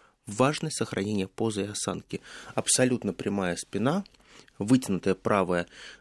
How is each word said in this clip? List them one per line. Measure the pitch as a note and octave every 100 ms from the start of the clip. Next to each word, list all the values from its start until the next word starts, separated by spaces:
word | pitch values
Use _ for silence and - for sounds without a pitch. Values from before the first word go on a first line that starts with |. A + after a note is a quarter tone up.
| _ _ -
Важность | G#2 C3+ D3+ D#3+ -
сохранения | - - G2 G#2 F#2
позы | - A2+ G2+ G2+
и |
осанки. | G#2 - - - - - - - -
Абсолютно | - - B2+ A#2+ G2+
прямая | F2+ G2+ G2+ F2+ E2+
спина, | - G2 A#2+ F#3 F#3+ _ - - - -
вытянутая | G2+ B2+ B2+ F2+ F#2+
правая | F#2 - G#2 F2+ F2 - - - -